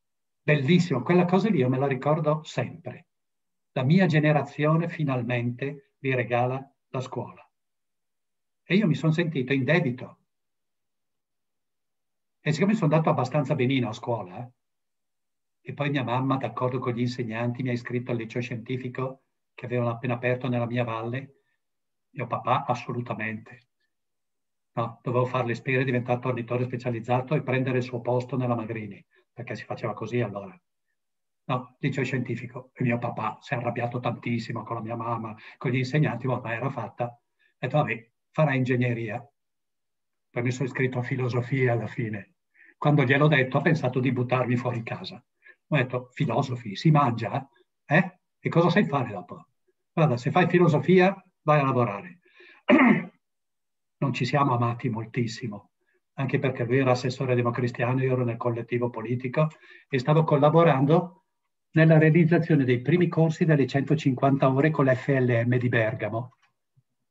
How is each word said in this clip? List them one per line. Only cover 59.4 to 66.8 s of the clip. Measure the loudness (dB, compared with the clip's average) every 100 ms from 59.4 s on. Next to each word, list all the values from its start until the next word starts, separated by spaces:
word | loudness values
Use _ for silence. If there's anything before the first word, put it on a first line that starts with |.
| -2 -4 -20 -20 _
e | -2
stavo | 2 2
collaborando | 4 4 6 6 6 4 4 4 2 -8 _ _ _ _ _
nella | 4 8 8
realizzazione | 8 6 6 4 4 4
dei | 4 2
primi | 2 2 4
corsi | 2 2 2
delle | 2 4 2
centocinquanta | 0 0 2 2 2 2 4 4
ore | 4 2
con | 4
l'F | 2 2 2
L | 2 2 2 2
M | 2
di | 2
Bergamo, | 2 0 -2 -4 -6 -8 _ _ _ _ _